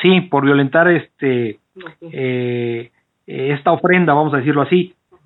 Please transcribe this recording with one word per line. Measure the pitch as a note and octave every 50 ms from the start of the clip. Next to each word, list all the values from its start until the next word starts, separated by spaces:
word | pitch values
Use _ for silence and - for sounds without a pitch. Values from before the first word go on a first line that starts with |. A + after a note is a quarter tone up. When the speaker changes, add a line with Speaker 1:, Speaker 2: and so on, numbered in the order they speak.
Speaker 1:
Sí, | - F3+ F#3 F#3
por | - - - C#3 C3+
violentar, | C#3 C#3+ C#3+ C#3 C3+ E3 E3 E3+
este, | F3 E3+ D3+ - - _ - C#3+ C3+ B2+ B2 A#2 A2 G2+ _ _ _ _
Speaker 2:
Lo | F#3 F3+ - - _
que | E3+ E3 D#3+
Speaker 1:
eh, | C#3+ C3 B2+ B2+ B2 B2 B2 B2 A#2+ A#2+ A#2+ A#2 A#2 A#2+ - _ _ _ _ _ _ _
eh, | - - C3+ C3 C#3 D3
esta | C#3 - F3 E3
ofrenda, | - - F3 F3+ F#3 F3 D#3 C#3+
vamos | D3 D#3 D3+ C#3+
a |
decirlo | C3+ B2 D3+ C#3+ C#3+
así, | C3+ - F3 F3+ F3+ F3+ _ _ _ _ _ _ _